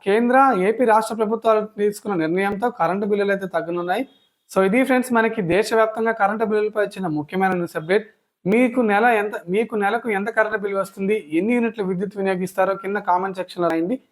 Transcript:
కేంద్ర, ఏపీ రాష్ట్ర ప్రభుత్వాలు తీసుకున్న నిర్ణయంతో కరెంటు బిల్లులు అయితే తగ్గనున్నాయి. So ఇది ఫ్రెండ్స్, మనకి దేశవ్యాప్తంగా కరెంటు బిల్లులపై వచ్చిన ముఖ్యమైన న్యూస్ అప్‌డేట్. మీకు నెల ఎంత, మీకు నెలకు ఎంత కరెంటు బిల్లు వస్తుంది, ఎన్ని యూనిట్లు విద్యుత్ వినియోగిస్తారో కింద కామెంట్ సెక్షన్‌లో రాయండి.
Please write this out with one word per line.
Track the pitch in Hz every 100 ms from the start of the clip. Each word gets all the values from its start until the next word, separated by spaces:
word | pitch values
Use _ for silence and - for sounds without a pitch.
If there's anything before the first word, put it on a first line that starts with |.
| 196
కేంద్ర, | 208 240 262 269 208 185
ఏపీ | 226 247
రాష్ట్ర | 220 220 220
ప్రభుత్వాలు | 214 226 226 214 208 -
తీసుకున్న | 208 202 214 190
నిర్ణయంతో | 160 180 196 202 240 240
కరెంటు | 165 190 208
బిల్లులు | 208 202 196
అయితే | 190 170
తగ్గనున్నాయి. | 165 175 175 190 262 _ _ _ _
So | - 190
ఇది | 233 262
ఫ్రెండ్స్, | 254 240 233
మనకి | 226 226 170 180
దేశవ్యాప్తంగా | 220 226 220 220 226 220
కరెంటు | 202 214
బిల్లులపై | 220 214 208 214 196
వచ్చిన | 202 185 151
ముఖ్యమైన | 147 190 190 185
న్యూస్ | 175 165
అప్‌డేట్. | 156 202 214 _ _ _ 175
మీకు | 220 254 254 226
నెల | 202 233 226
ఎంత, | 208 214 170
మీకు | 190 233 220
నెలకు | 202 226 233 202
ఎంత | 208 226
కరెంటు | 220 214
బిల్లు | 202 196
వస్తుంది, | 190 - 196 214 147 160
ఎన్ని | 202 247
యూనిట్లు | 233 220 185
విద్యుత్ | 185 196 202
వినియోగిస్తారో | 190 185 185 - 190 190
కింద | 190 202 190
కామెంట్ | 180 190 185
సెక్షన్‌లో | 180 - 170
రాయండి. | 160 175 262 _